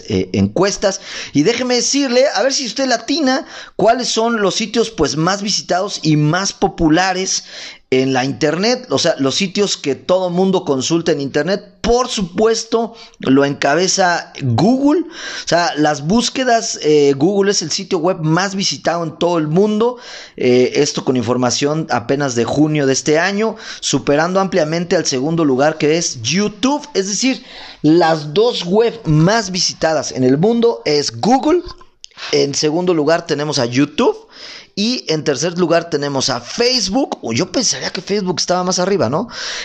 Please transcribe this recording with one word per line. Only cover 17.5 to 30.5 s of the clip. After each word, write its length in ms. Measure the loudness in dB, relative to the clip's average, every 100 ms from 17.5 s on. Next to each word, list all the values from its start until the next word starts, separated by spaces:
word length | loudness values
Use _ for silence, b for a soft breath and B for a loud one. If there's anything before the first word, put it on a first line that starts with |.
es 100 | 0
el 100 | -2
sitio 280 | -6 -2 0
web 220 | 0 0
más 320 | 0 0 0
visitado 500 | -2 -4 -2 -2 -2
en 140 | -2 -2
todo 180 | 0 0
el 120 | 2
mundo. 500 | 2 2 2 0 -2 B B B -2
Eh, 340 | 4 4 4 2
esto 280 | 0 0
con 140 | -2 0
información 680 | 0 0 0 0 0 -2 -2
apenas 460 | -2 -2 -2 0 0
de 100 | 0
junio 400 | 2 2 2 2
de 80 |
este 240 | 0 2 2
año, 380 | 2 0 -2 -4 B B
superando 600 | -2 -2 2 2 2 0
ampliamente 560 | 0 0 0 -2 0 -2
al 80 |
segundo 400 | 0 -2 0 2
lugar, 320 | 2 2 2 2
que 220 | 0 0
es 240 | -2 -6
YouTube. 640 | -4 -2 -2 -2 -2 -2 -4
Es 140 | -4 -4
decir, 360 | -2 -2 -2 B B B B
las 500 | 4 4 4 2 -2
dos 320 | 0 0 0
web 340 | 0 2 2 0
más 460 | 0 4 4 2 0
visitadas 600 | -2 -4 -2 -2 -2 -2
en 120 | 0
el 140 | 2 4
mundo 420 | 4